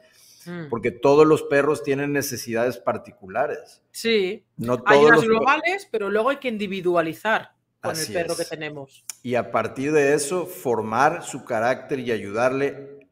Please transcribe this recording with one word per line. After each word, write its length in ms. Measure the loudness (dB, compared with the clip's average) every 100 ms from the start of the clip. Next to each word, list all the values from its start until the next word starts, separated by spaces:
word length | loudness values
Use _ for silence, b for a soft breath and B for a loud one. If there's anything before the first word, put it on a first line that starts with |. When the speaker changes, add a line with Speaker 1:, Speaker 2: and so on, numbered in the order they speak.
| b b b b -16
Speaker 1:
Mm. 220 | -12 -8
Speaker 2:
porque 240 | -4 -6
todos 340 | 0 4 8 8
los 160 | 6
perros 400 | 2 2 2 0
tienen 300 | -2 -2 -2
necesidades 640 | -4 -4 -8 -4 -2 -2 -2
particulares. 1040 | -4 -4 -6 -20 -8 -4 -4 -6 -12 -20 _
Speaker 1:
Sí. 540 | -6 -2 0 0 -6 _ -8
Speaker 2:
No 180 | -4 0 4
Speaker 1:
Hay 120 | 6
Speaker 2:
todos 40 | 8
Speaker 1:
unas 80 | 6
Speaker 2:
los 80 |
per- 40 | 4
Speaker 1:
globales, 580 | 2 2 0 0 -4 -4
pero 180 | -6 -2
luego 200 | 0 0
hay 60 | -2
que 100 | -4
individualizar 1040 | -6 -6 -4 0 0 0 -2 -2 -2 -4 _ _ _
con 160 | -8 -6
el 60 |
Speaker 2:
Así 100 | -4
Speaker 1:
perro 240 | -4 -4 -4
que 60 |
Speaker 2:
es. 60 | -6
Speaker 1:
tenemos. 560 | -8 -10 -12 -16 _ -18 -12
Speaker 2:
Y 100 | -4
a 160 | -2 0
partir 400 | -2 -2 -4 2
de 240 | 4 4
eso, 320 | 2 0 -4 -6
formar 800 | -6 -2 -2 0 2 2 2
su 200 | -8 -12
carácter 540 | -4 -2 0 -2 -4 -6
y 140 | -2
ayudarle 960 | -4 -2 0 0 0 -2 -4 -16 -20 _